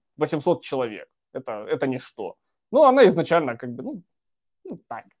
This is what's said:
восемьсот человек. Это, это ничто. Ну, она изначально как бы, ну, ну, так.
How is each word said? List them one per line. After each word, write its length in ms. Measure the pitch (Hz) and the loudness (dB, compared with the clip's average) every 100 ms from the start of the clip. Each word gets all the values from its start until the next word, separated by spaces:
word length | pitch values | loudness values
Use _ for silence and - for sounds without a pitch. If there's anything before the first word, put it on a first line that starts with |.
| _ - | _ -6
восемьсот 460 | 151 156 175 165 | -4 -2 0 -2
человек. 440 | - 135 120 98 - _ _ 131 | -2 -4 -4 -8 -16 _ _ -12
Это, 160 | 131 | -10
это 360 | 107 104 135 135 | -10 -6 -4 -2
ничто. 480 | 131 - - 98 - _ _ _ | -4 -8 -12 -12 -12 _ _ _
Ну, 120 | 247 | 4
она 200 | 285 262 208 | 6 8 6
изначально 480 | 170 - 170 139 117 | 6 2 0 0 -6
как 140 | 127 | -10
бы, 140 | 120 | -12
ну, 180 | 226 233 - _ _ _ _ _ 370 | -12 -14 -18 _ _ _ _ _ -18
ну, 140 | 220 _ | -18 _
так. 160 | 113 - _ | -18 -18 _